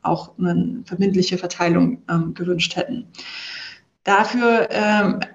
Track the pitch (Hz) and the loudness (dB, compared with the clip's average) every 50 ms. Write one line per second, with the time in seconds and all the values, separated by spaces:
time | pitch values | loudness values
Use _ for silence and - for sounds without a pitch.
0 | - - 165 160 - - - - 180 175 170 175 175 170 175 - - - 180 175 | -2 -2 -2 -2 -4 -12 -8 -4 -2 0 0 0 0 -2 -4 -8 -10 -10 -2 0
1 | 196 196 196 185 180 - 185 180 - 180 - - 175 170 170 175 175 170 165 - | 0 2 2 2 0 0 -2 -4 -6 -8 -4 -2 0 2 4 4 4 2 0 -4
2 | - - 170 165 165 165 170 - 175 175 180 165 170 - - 175 - - 254 240 | -6 -2 -2 0 0 -2 -4 -6 -2 -2 -2 -2 -2 -2 -2 -4 -4 -4 -6 -8
3 | - - _ - - - - - - - - - - - - - _ _ _ _ | -8 -12 _ -20 -18 -16 -14 -14 -14 -14 -14 -14 -14 -16 -18 -20 _ _ _ _
4 | _ - 202 196 233 - 240 247 233 233 233 226 - - - 214 214 208 214 208 | _ 2 4 4 4 2 0 2 4 4 4 4 2 0 0 0 2 4 4 4
5 | 202 190 - - - - | 4 2 2 0 -4 -8